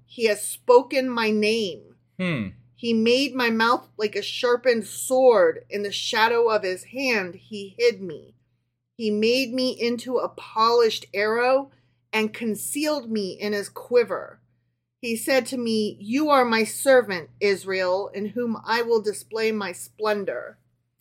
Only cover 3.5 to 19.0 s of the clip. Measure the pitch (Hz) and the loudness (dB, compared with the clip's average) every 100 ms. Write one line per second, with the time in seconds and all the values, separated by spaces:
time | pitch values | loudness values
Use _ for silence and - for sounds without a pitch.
3.5 | 226 226 254 - - 214 202 196 - 247 | 2 2 0 -2 -6 -4 -4 -8 -2 0
4.5 | 240 254 233 - - - 262 262 214 170 | 2 2 0 -2 -8 -2 4 6 8 6
5.5 | 165 - 202 202 190 - 226 226 233 233 | 2 -6 -8 -6 -8 -4 2 2 4 2
6.5 | 214 190 185 - 247 262 220 180 175 - | 2 -2 -6 -10 -6 -2 -2 -2 -10 -14
7.5 | 208 196 196 240 196 190 143 67 _ _ | -14 -12 0 0 0 -6 -14 -16 _ _
8.5 | _ _ _ _ - 214 208 220 254 254 | _ _ _ _ -6 -2 2 2 2 0
9.5 | 254 254 - 233 240 240 240 180 - - | -2 -2 -2 -2 -4 -4 -4 -4 -8 -8
10.5 | 220 226 240 226 - - 196 214 233 247 | 0 2 4 4 0 -6 -4 -2 0 2
11.5 | 269 277 _ _ _ _ 220 220 - 226 | 2 0 _ _ _ _ -4 -2 -4 -6
12.5 | 208 - 285 302 294 233 220 190 - 208 | -6 -6 -4 -2 -2 -4 -4 -4 -6 -4
13.5 | 208 196 - - 240 208 151 - - _ | -4 -6 -10 0 2 2 -2 -8 -18 _
14.5 | _ _ _ _ _ 240 226 - 262 233 | _ _ _ _ _ -6 -4 0 0 0
15.5 | 254 233 220 208 - 202 262 311 277 240 | -2 -2 0 -2 -6 -4 0 2 4 4
16.5 | 220 214 - 277 262 208 180 151 - 202 | 2 0 0 4 6 4 -2 -8 -2 0
17.5 | 185 185 190 185 190 202 202 208 240 240 | 0 -2 -2 0 -2 -4 -8 -8 -6 -6
18.5 | 214 - 233 233 226 | -6 -2 -2 2 0